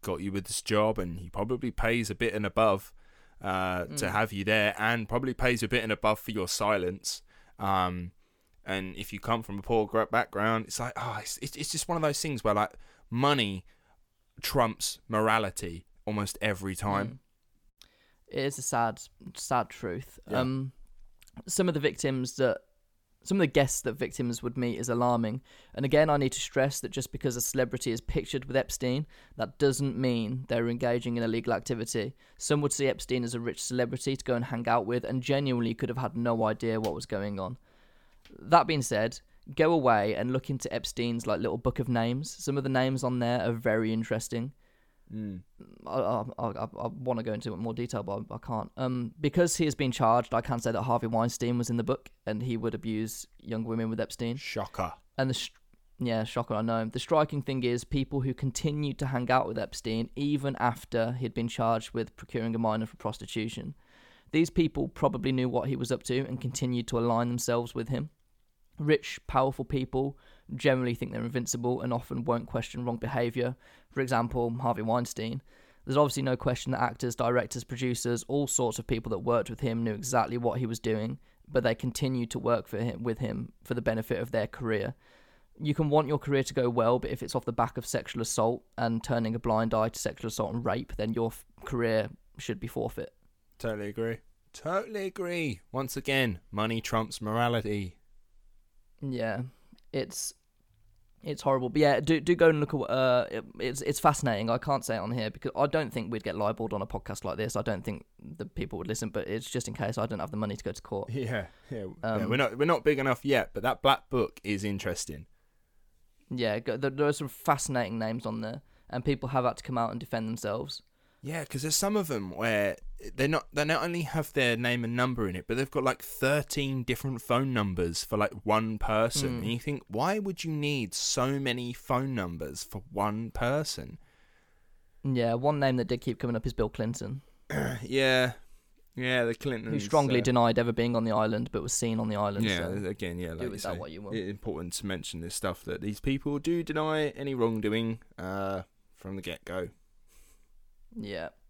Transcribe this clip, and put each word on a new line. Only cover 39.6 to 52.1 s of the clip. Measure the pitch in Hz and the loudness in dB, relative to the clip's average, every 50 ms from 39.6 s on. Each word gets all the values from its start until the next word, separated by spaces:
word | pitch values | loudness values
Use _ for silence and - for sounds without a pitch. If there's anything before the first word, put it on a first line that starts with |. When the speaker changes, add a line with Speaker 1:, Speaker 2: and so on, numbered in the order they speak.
| 160 160 170 | 6 6 6
Speaker 2:
away | 160 127 123 113 104 101 110 - | 6 8 8 8 6 6 4 2
and | - 113 123 127 | 0 0 0 0
look | 131 - - | -2 -2 -4
into | 139 127 - - - | -4 -4 -4 -4 -4
Epstein's, | 120 - - - - 117 120 117 117 - | -4 -4 -4 -4 -2 -2 -2 -2 -2 -2
like, | 110 104 82 | 0 0 0
little | 104 104 95 117 | 0 0 -2 0
book | - 127 123 - | 0 0 0 0
of | 127 127 | 0 0
names. | 123 117 113 117 123 135 156 - | 2 2 2 0 0 -2 -4 -8
Some | - - - 147 139 143 | -10 -8 -4 -2 -2 -2
of | 131 | 0
the | 135 | 0
names | 131 127 131 131 135 127 135 | 2 2 2 2 2 0 0
on | 123 127 123 | 0 0 0
there | 120 120 123 123 87 117 | 2 2 2 2 0 0
are | 117 | 0
very | 113 117 120 107 113 110 110 113 | 0 2 2 2 4 2 2 0
interesting. | 113 113 - 110 117 - - 117 117 120 139 - _ _ _ _ _ _ _ _ _ _ - - | 0 -2 -2 -2 -4 -2 -4 -6 -6 -6 -6 -10 _ _ _ _ _ _ _ _ _ _ -12 -10
Speaker 1:
Mm. | 110 107 101 95 90 - _ _ - - 50 - - - | -8 -8 -8 -8 -10 -12 _ _ -20 -20 -20 -20 -16 -10
Speaker 2:
I, | - 92 135 | -4 -2 0
I, | 104 95 120 110 107 110 - - | 0 2 0 0 -2 -4 -6 -6
I, | 117 113 | -4 -4
I, | 87 - 110 | -4 -4 -6
I | - - - 110 113 | -6 -6 -6 -6 -6
wanna | 110 - 127 127 123 113 113 | -6 -4 -4 -2 -2 -2 -2
go | 110 107 | -4 -4
into | 104 - 117 | -4 -4 -6
it | 98 | -6
in | 85 | -4
more | 110 113 113 | -4 -4 -4
detail, | 117 120 120 - 107 98 | -4 -4 -4 -4 -4 -4
but | 95 98 113 113 - | -4 -6 -6 -6 -8
I, | 107 | -10
I | 113 - | -10 -8
can't. | - 120 110 - - - | -6 -4 -4 -6 -6 -6
Um, | - 131 127 127 123 120 113 - - | -4 -4 -2 -2 -2 -4 -6 -4 -2
because | - 143 - 175 175 160 - | -2 2 4 6 4 4 4
he | - 170 | 2 2
has | 151 131 | 2 2
been | - 143 127 | 0 0 0
charged, | - - 123 113 117 123 120 - 120 | 2 4 4 6 6 6 4 2 0
I | 113 117 | 0 0
can | - 131 117 | 0 -2 0
say | - 123 | 0 0
that | 113 95 120 | 0 0 2
Harvey | 131 117 117 117 | 2 2 2 2
Weinstein | 110 117 113 117 120 - - 120 120 123 | 2 2 2 2 2 0 0 0 0 0
was | 120 120 - | 0 0 0
in | 117 120 | 0 0
the | 110 | 0
book, | - 135 - - - | 0 -2 -2 -4 -12